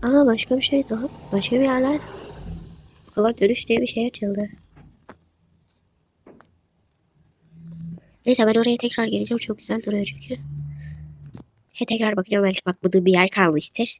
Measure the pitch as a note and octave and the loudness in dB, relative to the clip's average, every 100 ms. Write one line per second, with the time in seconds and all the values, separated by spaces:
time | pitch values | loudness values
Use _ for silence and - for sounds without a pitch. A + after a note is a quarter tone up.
0 | A#3+ C#4 C#4 A3+ - B3+ - C#4 C4+ A3 | 4 6 6 4 0 0 2 0 0 -4
1 | C4 - - G3+ F#3+ A#3+ C4+ B3+ C4 D4 | -6 -10 -4 -2 0 2 2 2 2 0
2 | - - - - - - - - - _ | -4 -16 -16 -16 -12 -12 -14 -20 -20 _
3 | - - G#3+ A#3 G3+ B3 - A#3 A#3+ - | -12 0 0 2 2 2 0 0 0 -2
4 | A#3+ - G3+ G3+ G#3 - _ - - _ | -4 -4 -6 -4 -6 -10 _ -20 -20 _
5 | _ - _ _ _ _ _ _ _ _ | _ -20 _ _ _ _ _ _ _ _
6 | _ _ - - _ _ _ _ _ _ | _ _ -20 -20 _ _ _ _ _ _
7 | _ _ _ _ _ - - - - - | _ _ _ _ _ -20 -20 -16 -14 -16
8 | _ _ - B3+ A3 A3 A#3 A#3+ A#3+ A#3+ | _ _ 0 4 4 4 2 0 -2 -2
9 | A3+ G#3 G#3 A#3 - G#3 - A3 G#3+ G#3 | -2 -2 -2 -4 -4 -10 -6 -6 -2 -4
10 | G3 - - B3+ - - - - - - | -4 -8 -12 -12 -10 -12 -12 -12 -14 -14
11 | - - - - - _ _ - A#3+ A3+ | -16 -18 -20 -20 -20 _ _ -10 -6 0
12 | A3 G3 F#3+ G3+ G3 F#3+ - F#3 F#3+ F#3 | 0 0 0 2 2 0 -4 -2 2 4
13 | F3+ F3+ F#3 G#3 F3+ D3+ - - A#3 - | 4 4 4 4 2 4 -2 0 0 0